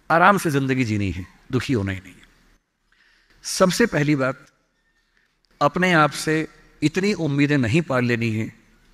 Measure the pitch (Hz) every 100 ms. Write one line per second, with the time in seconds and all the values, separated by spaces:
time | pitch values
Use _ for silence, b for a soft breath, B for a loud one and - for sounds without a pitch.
0 | - 165 180 196 170 139 135 131 120 107
1 | 101 85 92 _ - 127 - 123 98 92
2 | - - _ _ _ _ _ _ _ _
3 | b b b b - - 190 170 233 160
4 | 147 147 131 131 - _ _ _ _ _
5 | _ _ _ _ _ - 143 180 185 170
6 | 151 - - 156 156 - _ - 151 190
7 | 196 208 160 143 143 147 117 143 165 127
8 | 123 117 117 110 113 - _ _ _